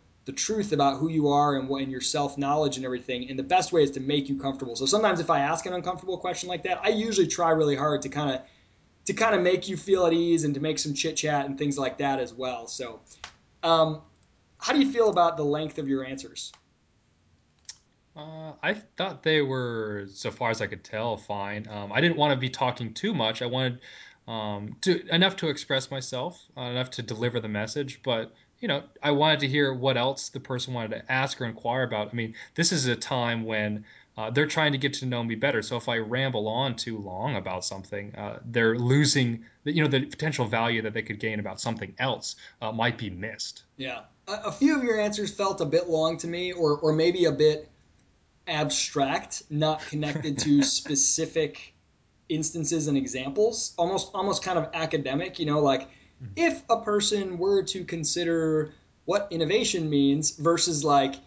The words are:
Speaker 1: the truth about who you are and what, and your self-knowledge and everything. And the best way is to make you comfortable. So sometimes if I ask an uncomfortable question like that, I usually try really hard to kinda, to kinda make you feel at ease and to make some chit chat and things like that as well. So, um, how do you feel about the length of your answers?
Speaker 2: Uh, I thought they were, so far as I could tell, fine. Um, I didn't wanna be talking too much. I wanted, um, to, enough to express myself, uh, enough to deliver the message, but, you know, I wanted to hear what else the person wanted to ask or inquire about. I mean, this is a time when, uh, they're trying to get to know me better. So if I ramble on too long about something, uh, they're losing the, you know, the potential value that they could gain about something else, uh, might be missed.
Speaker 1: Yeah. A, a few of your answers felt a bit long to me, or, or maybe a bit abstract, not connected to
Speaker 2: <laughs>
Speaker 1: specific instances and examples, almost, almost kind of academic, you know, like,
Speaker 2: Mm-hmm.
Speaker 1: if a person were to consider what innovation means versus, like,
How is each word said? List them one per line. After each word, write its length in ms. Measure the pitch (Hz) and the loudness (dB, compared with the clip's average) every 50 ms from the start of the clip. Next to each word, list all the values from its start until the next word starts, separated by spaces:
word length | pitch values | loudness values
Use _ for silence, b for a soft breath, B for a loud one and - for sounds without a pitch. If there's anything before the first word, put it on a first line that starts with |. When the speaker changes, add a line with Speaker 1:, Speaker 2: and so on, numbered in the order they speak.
| _ _ _ _ _ | _ _ _ _ _
Speaker 1:
the 80 | 139 | -10
truth 400 | 135 - - - 220 214 196 - | -6 -4 -2 0 0 0 0 0
about 260 | 156 143 139 139 135 135 | 2 2 4 2 2 2
who 100 | 156 160 | 0 0
you 200 | 160 156 147 143 | 2 2 4 4
are 280 | 143 143 147 147 139 | 4 4 4 4 2
and 120 | 135 127 131 | 0 0 -2
what, 140 | 139 135 | -4 -4
and 80 | 135 135 | -4 -4
your 100 | 131 127 | -6 -4
self-knowledge 760 | - - - 147 143 143 - 139 139 139 147 156 151 139 131 | -4 -2 -2 0 -2 -2 -2 -2 0 2 2 2 2 2 0
and 80 | 131 131 | -2 -4
everything. 440 | 127 123 120 - - 123 123 127 131 | -4 -6 -6 -4 -6 -6 -6 -6 -6
And 80 | 135 131 | -6 -6
the 40 | 135 | 0
best 280 | 135 175 185 - - | 2 2 2 4 4
way 100 | 180 160 | 4 4
is 80 | 143 139 | 4 4
to 80 | - 135 | 2 -2
make 280 | 131 139 147 147 135 139 | -2 0 0 0 0 0
you 80 | 135 135 | -2 -2
comfortable. 380 | 139 135 135 - 135 120 117 | -2 -4 -4 -4 -6 -8 -6
So 100 | 123 135 | -4 0
sometimes 340 | - 202 220 220 196 180 165 | 2 2 4 4 4 2 2
if 100 | 160 160 | 2 2
I 100 | 160 139 | 2 2
ask 260 | 139 147 165 165 - | 2 2 0 -2 -2
an 60 | 185 180 | -4 -6
uncomfortable 440 | 175 - 180 180 - 180 190 180 170 | -4 -4 -4 -6 -6 -6 -6 -6 -4
question 300 | - 180 175 - 180 180 | -4 -4 -6 -6 -6 -6
like 140 | 180 156 - | -6 -4 -4
that, 160 | 185 180 - 185 | -4 -4 0 2
I 40 | 214 | 2
usually 360 | 226 208 226 233 202 190 175 | 2 2 0 2 2 2 2
try 240 | - - 175 170 165 | 2 2 2 4 4
really 260 | 160 160 151 147 139 | 4 6 4 4 2
hard 260 | 131 143 151 151 135 | 2 2 2 0 0
to 60 | 139 - | -2 -4
kinda, 340 | - 147 147 139 131 127 b b b b b b b b b b _ _ _ | -4 -2 -2 0 -2 -2 b b b b b b b b b b _ _ _
to 60 | - | -4
kinda 260 | - - 220 226 208 185 | 0 2 2 2 4 4
make 280 | 180 180 185 180 - 196 | 4 4 4 2 0 -4
you 80 | 185 | -6
feel 300 | 147 - 196 190 185 180 | -6 0 2 4 4 6
at 60 | 165 | 6
ease 320 | 165 170 170 170 170 156 147 | 4 4 4 4 4 4 4
and 100 | 147 139 | 2 0
to 60 | 139 | 0
make 180 | 156 156 147 - | 0 -2 -2 -2
some 160 | - 151 139 | -2 -2 -2
chit 220 | - - 160 156 | -2 -2 -2 -2
chat 300 | - 156 151 147 143 139 | -2 0 0 0 0 0
and 100 | 139 135 135 | -2 -4 -2
things 200 | 151 143 135 143 | -2 -2 0 0
like 200 | 135 127 - - | -2 -2 -2 -2
that 200 | 147 139 139 135 | -2 0 0 0
as 120 | 123 117 117 | -2 -4 -6
well. 320 | 123 131 127 120 117 117 117 | -6 -6 -6 -6 -6 -8 -10
So, 320 | - - 123 113 110 107 _ B B B B B B B _ _ _ _ | -10 -10 -10 -10 -12 -16 _ B B B B B B B _ _ _ _
um, 400 | - 165 165 160 160 156 156 - - - _ _ _ _ _ _ _ _ _ _ | 2 4 6 6 4 4 0 -4 -10 -18 _ _ _ _ _ _ _ _ _ _
how 140 | - 233 | -2 2
do 80 | 277 285 | 4 4
you 100 | 269 - | 4 4
feel 160 | 233 233 220 214 | 4 4 4 6
about 280 | 175 180 170 165 165 | 6 6 4 4 2
the 80 | 160 147 | 0 0
length 340 | 143 147 151 156 151 - 160 | 0 0 0 -2 -4 -6 -6
of 100 | 143 135 | -2 -2
your 160 | 135 135 131 | -2 -2 -2
answers? 480 | 131 135 135 131 - - - - - - - _ _ _ _ _ _ _ _ _ _ _ _ _ _ _ _ _ _ _ _ _ - - _ _ _ _ _ _ _ - | -4 -8 -10 -12 -12 -12 -14 -14 -14 -16 -20 _ _ _ _ _ _ _ _ _ _ _ _ _ _ _ _ _ _ _ _ _ -20 -20 _ _ _ _ _ _ _ -18
Speaker 2:
Uh, 380 | 156 151 160 160 160 160 160 - - | -16 -14 -14 -14 -12 -12 -14 -10 -4
I 120 | 147 170 214 | -4 -2 -2
thought 480 | 214 - _ _ - 185 196 156 131 | -4 -8 _ _ -6 -6 -6 -6 -2
they 180 | - 160 156 151 | 0 2 2 2
were, 640 | 143 131 131 127 123 120 117 113 110 107 104 101 98 98 | 2 0 -2 -2 -4 -4 -4 -4 -4 -4 -6 -6 -8 -10
so 180 | 101 - - 113 | -10 -8 -8 -8
far 200 | - - 123 117 | -6 -2 -2 -2
as 100 | 113 107 | 0 -2
I 60 | 110 | -4
could 180 | 98 107 92 - | -6 -6 -10 -12
tell, 320 | - 110 107 117 117 107 | -8 -6 -6 -4 -4 -4
fine. 500 | 104 - - 101 101 98 101 104 107 107 107 | -6 -6 -8 -6 -6 -6 -6 -6 -8 -10 -10
Um, 220 | 107 104 101 104 | -10 -10 -8 -2
I 80 | 101 127 | 2 2
didn't 160 | 165 170 165 - | 4 4 4 4
wanna 180 | 147 147 139 | 4 4 4
be 140 | 127 127 127 | 2 0 -4
talking 420 | - - 131 123 120 - 120 113 | -2 0 0 0 0 -2 -6 -8
too 220 | - - - 220 208 | -6 -4 -4 -2 0
much. 260 | 131 110 110 113 - | 0 0 0 -2 -2
I 60 | 123 | -4
wanted, 340 | 120 123 131 131 127 123 123 B B B B B B B B _ 113 | -4 -2 -2 -2 -2 -4 -6 B B B B B B B B _ -10
um, 480 | 113 110 107 104 104 101 104 110 123 - | -8 -6 -4 -6 -6 -6 -8 -10 -10 -2
to, 220 | - 190 175 - - - | 0 0 0 0 0 0
enough 220 | 165 170 190 185 185 | 2 4 4 2 2
to 120 | - 170 156 | 0 -2 -4
express 420 | 135 - - - 139 131 131 - | -4 -4 -4 -2 -2 -2 -2 -4
myself, 500 | 139 135 131 - 131 123 139 175 175 - - _ _ | -8 -8 -8 -6 -6 -6 -6 -8 -10 -14 -20 _ _
uh, 40 | 131 | -10
enough 280 | 127 123 123 127 127 127 | -8 -4 -4 -4 -4 -4
to 120 | - - | -6 -10
deliver 380 | 117 - 113 107 120 120 117 120 | -8 -8 -4 -2 -2 -2 -2 -2
the 80 | 113 107 | -4 -4
message, 520 | 104 104 110 107 - 147 143 131 - - | -4 -4 -4 -4 -4 -6 -6 -6 -8 -6
but, 300 | - 131 117 113 110 - b b b b b _ | -4 -2 -2 -2 -2 -6 b b b b b _
you 80 | 240 208 | -4 -4
know, 140 | 139 143 - - - - | -2 -4 -4 -10 -10 -2
I 100 | - 147 | 0 2
wanted 280 | 147 143 151 156 151 143 | 4 4 4 4 4 4
to 80 | 143 131 | 2 2
hear 240 | 143 147 143 135 | 2 2 2 2
what 240 | 131 127 127 135 127 | 2 0 2 2 2
else 320 | 120 123 135 135 - - - | 2 2 0 -2 -4 -8 -10
the 120 | - 131 | -12 -12
person 340 | - - 127 123 - 131 127 | -8 -6 -6 -6 -6 -6 -6
wanted 160 | 120 113 110 | -6 -6 -6
to 200 | 110 113 - - | -8 -8 -4 -2
ask 300 | 131 131 135 135 - - | 0 0 0 -2 -4 -6
or 60 | 127 | -6
inquire 380 | 113 110 - - 117 123 131 127 | -6 -6 -6 -4 -2 0 0 0
about. 260 | 117 113 104 104 107 | 0 -2 -2 -4 -4
I 20 | |
mean, 220 | 117 120 113 110 113 B B B B | -4 -6 -6 -6 -8 B B B B
this 160 | 160 170 - | 0 0 2
is 160 | 185 147 127 | 2 0 0
a 80 | 123 120 | 0 0
time 500 | 117 - - 139 123 120 117 117 117 110 | -2 -2 -4 -2 -2 0 0 -2 -2 -4
when, 400 | 113 110 107 107 104 107 107 107 B B B B B _ 113 | -4 -2 -2 -2 -2 -4 -6 -8 B B B B B _ -8
uh, 120 | 110 113 | -8 -2
they're 160 | 120 147 156 | 0 0 0
trying 260 | 147 - 165 156 147 | 2 2 2 2 2
to 60 | 139 131 | 2 0
get 140 | 135 139 139 | 0 -2 -2
to 120 | - 135 | -4 -4
know 180 | 127 123 120 117 | -4 -4 -4 -4
me 100 | 113 110 | -4 -2
better. 280 | 110 135 143 127 110 | 0 0 0 0 0
So 160 | 104 - 123 117 | -2 -2 -4 -4
if 100 | - 127 | -2 -2
I 80 | 117 | -2
ramble 500 | 117 110 107 120 131 135 131 120 107 107 107 | -2 -2 -2 -2 -2 -2 -2 -2 -2 -2 -2
on 280 | 113 123 139 131 117 | -2 -2 -2 -2 -4
too 220 | - - 120 113 104 | -4 -6 -6 -8 -8
long 380 | 101 95 90 95 113 147 123 | -8 -8 -8 -6 -4 -4 -4
about 280 | 98 92 95 92 90 - | -4 -4 -6 -6 -6 -6
something, 500 | - 98 98 95 - 104 101 101 101 104 | -8 -8 -10 -10 -10 -10 -10 -10 -10 -10
uh, 260 | 104 104 104 113 113 - | -10 -10 -10 -10 -12 -10
they're 340 | 120 117 117 113 113 113 123 | -2 2 4 4 4 4 4
losing 640 | 120 123 135 147 147 - - 139 123 120 117 113 B B B B - | 4 4 6 6 6 6 4 4 2 2 0 -2 B B B B -4
the, 80 | 147 | 0
you 100 | 160 165 | 2 2
know, 60 | 151 135 | 4 4
the 160 | 139 131 143 | 2 2 0
potential 400 | - - - 151 156 135 - 120 | -2 -6 -6 -4 -4 -2 -2 -2
value 380 | 107 120 113 117 117 117 113 | 0 0 0 2 2 0 0
that 100 | 110 107 | -2 -4
they 100 | 107 113 | -4 -6
could 160 | 107 - 104 107 | -6 -6 -6 -6
gain 220 | - 110 107 104 | -4 -4 -4 -4
about 220 | 104 98 92 - | -6 -6 -8 -6
something 320 | - 120 110 110 101 95 90 - | -6 -6 -6 -6 -8 -10 -6 -4
else, 380 | 127 135 113 - - - - B B B B _ | -2 -2 -2 -4 -6 -10 -12 B B B B _
uh, 100 | 120 110 | -8 -6
might 260 | 113 110 117 120 120 - | -2 0 0 0 0 -2
be 100 | 117 98 | -6 -8
missed. 540 | 90 87 101 113 101 - - - - - - _ _ - | -8 -8 -8 -10 -8 -10 -12 -12 -12 -16 -20 _ _ -12
Speaker 1:
Yeah. 220 | 131 127 120 110 - - _ _ _ 190 | -10 -10 -10 -12 -14 -18 _ _ _ -8
A, 40 | 208 208 - | -8 -6 -6
a 80 | 202 | -6
few 240 | - - 269 311 311 | 2 4 4 4 4
of 80 | 269 247 | 4 2
your 160 | 240 220 214 | 2 2 2
answers 320 | 208 208 208 208 202 - | 2 0 0 -2 -4 -4
felt 300 | - - - - - - | -2 -2 0 0 0 0
a 20 | 170 | 0
bit 240 | 143 160 175 175 175 | 2 2 2 2 2
long 300 | 160 156 160 160 165 147 | 2 2 2 2 0 -2
to 80 | - 170 | -4 -6
me, 240 | 170 175 180 180 | -4 -4 -4 -4
or, 240 | 175 175 165 147 147 - | 0 2 2 4 4 4
or 140 | 165 156 | 2 2
maybe 320 | 156 160 160 175 175 185 175 | 4 4 4 4 4 6 4
a 80 | 156 | 4
bit 380 | 135 143 151 156 151 151 - - _ _ _ _ _ _ _ _ _ _ _ _ _ _ _ | 6 6 6 6 4 4 -2 -12 _ _ _ _ _ _ _ _ _ _ _ _ _ _ _
abstract, 960 | 180 160 151 151 139 - - - - - 185 139 - 160 196 - - - - - - | -4 -2 0 0 0 0 -2 -4 -2 0 0 0 2 0 -2 -4 -8 -12 -12 -10 -6
not 300 | 151 147 156 156 151 151 - | -2 0 2 2 0 0 -4
connected 520 | - 147 151 147 147 143 156 160 156 139 - | -6 -6 -4 -4 -2 -4 -4 -4 -4 -4 0
to 240 | - 151 143 143 | 4 6 6 6
Speaker 2:
<laughs> 0 | |
Speaker 1:
specific 1120 | 135 135 - - - 151 147 135 - - - - 160 - - 160 156 147 - - - - _ _ _ _ _ _ _ _ _ _ _ - | 6 4 2 -2 -2 -2 0 2 2 2 2 0 -2 -2 0 0 0 0 -4 -8 -18 -20 _ _ _ _ _ _ _ _ _ _ _ -4
instances 580 | 160 156 151 - - 165 151 - 170 156 143 151 | -4 -2 -2 -4 -4 -4 -2 -2 -2 0 0 0
and 80 | 139 | 0
examples, 760 | 135 127 117 123 127 131 139 135 208 214 240 226 - - - - 175 | 0 0 -2 -4 -6 -6 -4 0 2 2 2 2 -2 -6 -6 -2 0
almost, 320 | 170 180 190 185 - - - | 0 0 0 -2 -4 -4 -4
almost 280 | 190 190 202 180 - | -2 -2 0 -2 -2
kind 160 | - 185 180 165 | -2 0 0 0
of 100 | 147 - - | 0 -2 -4
academic, 640 | 160 160 160 165 143 135 131 135 151 180 185 - - | -4 -2 -2 -2 -2 -2 -2 -2 -2 -4 -4 -6 -4
you 60 | 160 | -2
know, 140 | 147 147 151 | 0 2 4
like, 280 | 147 135 131 131 - b b b b b b - | 4 4 4 2 -2 b b b b b b -16
Speaker 2:
Mm-hmm. 100 | 127 101 - | -16 -8 -2
Speaker 1:
if 260 | 320 339 320 269 - - - | 2 2 2 2 0 0 0
a 100 | 233 208 | 0 2
person 560 | - 208 208 208 202 - 208 202 190 185 180 | 2 2 0 2 2 2 0 0 -2 -4 -4
were 280 | 170 180 202 202 196 - | 0 2 4 4 4 2
to 180 | - - 185 170 | 0 -4 -6 -6
consider 880 | - 175 165 156 - - 175 175 170 165 165 160 160 156 156 151 B B B B B _ _ _ | -6 -6 -4 -2 -2 -2 0 0 2 2 2 2 2 2 2 0 B B B B B _ _ _
what 200 | 165 190 202 202 - | 0 0 0 0 -2
innovation 580 | 170 165 160 147 202 240 233 - - 175 160 151 | -2 -2 2 2 2 2 2 2 0 0 0 2
means 400 | 147 143 139 139 139 156 156 - | 4 4 6 6 4 4 0 -2
versus, 540 | - - 147 170 170 165 - 180 156 143 147 | -2 0 2 4 4 4 2 0 0 0 2
like, 320 | 147 143 139 135 131 - - - | 4 6 6 4 2 -2 -8 -14